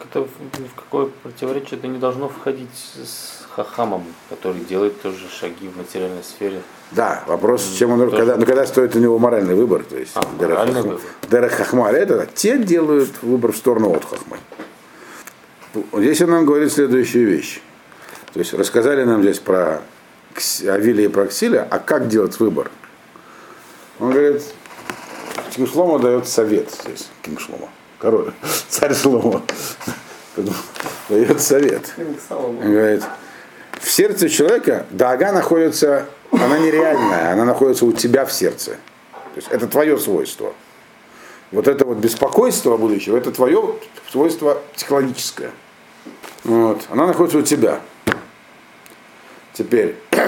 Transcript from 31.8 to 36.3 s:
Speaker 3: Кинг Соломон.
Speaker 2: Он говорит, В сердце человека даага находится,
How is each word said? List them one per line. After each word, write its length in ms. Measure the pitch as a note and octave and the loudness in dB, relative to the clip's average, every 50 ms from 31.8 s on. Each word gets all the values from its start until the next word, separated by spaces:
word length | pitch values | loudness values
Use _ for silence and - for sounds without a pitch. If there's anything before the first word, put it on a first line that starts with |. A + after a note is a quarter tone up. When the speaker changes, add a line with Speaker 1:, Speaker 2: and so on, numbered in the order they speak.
| - - - | -4 -8 -12
Speaker 3:
Кинг 240 | - E3+ D#3 C#3+ - - - | -10 -10 -10 -10 -10 -12 -10
Соломон. 340 | - - B2+ B2 A#2 A#2+ A2+ | -8 -6 -6 -6 -6 -4 0
Speaker 2:
Он 80 | G#2+ | 2
говорит, 320 | G#2 G#2+ G#2+ G#2+ G#2+ F#2 - - - - - - - - - - - - - - - - | 2 4 4 2 2 0 -2 -6 -12 -14 -18 -20 -20 -20 -20 -20 -20 -20 -20 -18 -16 -10
В 80 | - - | -6 -2
сердце 400 | - - F#3+ G#3+ G3 - - - | 2 2 2 2 2 0 0 0
человека 560 | - - D3 F3 A#3 A#3+ - D3+ A#2+ F#2 - - | 2 2 2 4 2 2 2 0 0 0 -2 -4
даага 420 | F#2 F#2+ B2+ B2 B2+ B2+ F#3 G3+ | -2 0 0 2 2 2 2 2
находится, 760 | G3 F3+ - - E3 E3 E3 D#3+ D#3 - D#3 D3 C#3+ C3+ - - - - - - | 2 2 2 2 2 2 2 2 2 2 2 2 2 2 -2 -4 -10 -20 -6 0